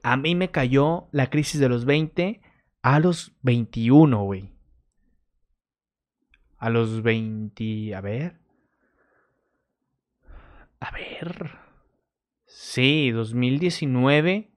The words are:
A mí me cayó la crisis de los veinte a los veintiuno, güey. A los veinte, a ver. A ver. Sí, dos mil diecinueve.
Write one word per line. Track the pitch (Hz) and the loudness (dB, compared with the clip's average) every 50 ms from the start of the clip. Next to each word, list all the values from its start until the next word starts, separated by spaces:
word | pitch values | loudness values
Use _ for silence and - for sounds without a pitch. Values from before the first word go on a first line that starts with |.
| - | 2
A | 120 123 | 0 0
mí | 135 139 160 175 | 0 0 0 0
me | 175 185 180 | 0 -2 -2
cayó | - 156 131 123 131 139 143 156 170 180 - _ - | 0 -2 0 2 2 2 4 2 0 -2 -6 _ -2
la | 143 131 - | -2 0 0
crisis | - 151 143 - - 147 | 0 -2 -2 -2 0 2
de | 139 127 | 2 2
los | 123 120 120 | 2 0 0
veinte | 131 143 156 156 151 - - 175 196 226 _ _ _ _ _ _ _ _ _ | 0 0 0 0 -2 -2 -4 -4 -4 -6 _ _ _ _ _ _ _ _ _
a | - 127 139 151 | 2 2 4 4
los | 160 180 170 165 - - _ _ | 4 2 0 0 -8 -16 _ _
veintiuno, | - 127 120 120 113 - - 117 113 117 135 147 160 147 123 104 101 | 0 0 2 2 0 -4 -4 -2 2 6 8 8 8 8 4 0 -2
güey. | 98 98 95 98 101 - _ _ _ _ _ _ _ _ _ _ _ _ _ _ _ _ _ _ _ _ _ _ _ _ _ _ _ _ _ _ _ _ _ _ _ _ _ _ _ _ | -4 -6 -8 -10 -16 -20 _ _ _ _ _ _ _ _ _ _ _ _ _ _ _ _ _ _ _ _ _ _ _ _ _ _ _ _ _ _ _ _ _ _ _ _ _ _ _ _
A | _ 117 117 | _ -4 0
los | 117 117 113 110 110 110 | 0 0 0 0 -4 -2
veinte, | 110 117 113 113 113 110 110 107 107 104 _ - 113 110 107 107 107 107 101 | 0 0 0 0 -2 -6 -8 -8 -10 -12 _ -8 -6 -6 -6 -6 -8 -8 -10
a | 95 | -8
ver. | 98 101 107 123 156 170 - _ _ _ _ _ _ _ _ _ _ _ _ _ _ _ _ _ _ _ _ _ _ _ _ _ _ _ _ _ _ _ _ _ _ _ _ _ _ - - - - - - - - _ _ _ | -8 -6 -6 -6 -6 -8 -10 _ _ _ _ _ _ _ _ _ _ _ _ _ _ _ _ _ _ _ _ _ _ _ _ _ _ _ _ _ _ _ _ _ _ _ _ _ _ -20 -20 -20 -20 -20 -20 -20 -20 _ _ _
A | - - | -16 -14
ver. | - - - - - - 165 170 175 - 175 - - - - _ _ _ _ _ _ _ _ _ _ _ _ _ _ _ _ | -14 -14 -14 -14 -14 -14 -12 -14 -12 -12 -14 -14 -14 -18 -20 _ _ _ _ _ _ _ _ _ _ _ _ _ _ _ _
Sí, | _ - - - - - 127 127 135 147 156 143 127 | _ -20 -20 -18 -8 -2 0 2 2 2 2 0 0
dos | 113 113 113 110 117 | -2 -2 -4 -4 -2
mil | 123 123 127 135 143 | -2 0 0 0 0
diecinueve. | 180 175 165 - 160 139 127 123 127 139 147 151 156 175 190 214 214 _ _ | -2 -2 -4 -4 -4 -2 0 2 2 4 2 2 2 0 -2 -4 -6 _ _